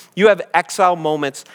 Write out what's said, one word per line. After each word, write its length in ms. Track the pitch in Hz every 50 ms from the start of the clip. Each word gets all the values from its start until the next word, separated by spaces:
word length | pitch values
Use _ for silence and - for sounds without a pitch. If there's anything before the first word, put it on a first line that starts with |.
| - _ -
You 120 | 175 196 214
have 140 | 202 175 - - -
exile 420 | 170 175 - - - 190 180 180
moments 480 | 165 156 151 156 151 147 139 135 - - - -